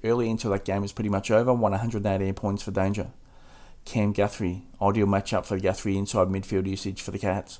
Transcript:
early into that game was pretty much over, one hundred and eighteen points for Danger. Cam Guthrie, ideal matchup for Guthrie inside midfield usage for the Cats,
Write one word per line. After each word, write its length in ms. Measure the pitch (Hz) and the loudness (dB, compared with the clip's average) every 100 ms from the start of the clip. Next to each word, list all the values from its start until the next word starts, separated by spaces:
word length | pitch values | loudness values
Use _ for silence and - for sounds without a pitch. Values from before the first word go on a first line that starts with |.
early 260 | 110 120 113 | 0 0 0
into 180 | 113 113 | 0 0
that 160 | 101 | -2
game 160 | - 95 | 0 -2
was 120 | 101 | -2
pretty 180 | - 107 | -4 -2
much 200 | 98 - | 0 4
over, 220 | 110 120 | 4 4
one 200 | 120 107 | 4 2
hundred 340 | 98 113 113 101 | 2 -2 -2 0
and 160 | 98 | 0
eighteen 120 | 95 | 0
points 280 | 92 101 98 | -2 -2 -2
for 80 | - | -2
Danger. 380 | 98 95 101 - - - - - - - - | 0 0 0 -6 -12 -20 -20 -20 -20 -20 -20
Cam 280 | - 113 104 | -6 0 2
Guthrie, 500 | 101 101 - 95 92 - - | 2 0 0 -4 -4 -10 0
ideal 260 | 101 107 101 | 2 4 4
matchup 380 | 98 - 98 | 2 0 -2
for 140 | - 95 | -2 0
Guthrie 400 | 92 92 107 98 | 0 0 -2 -2
inside 300 | 98 107 92 | 0 2 2
midfield 380 | 95 95 98 95 | 0 -2 -2 0
usage 360 | 95 101 95 | -4 -6 -8
for 80 | - | -8
the 80 | 95 | -4
Cats, 400 | 101 98 - | -2 -2 -4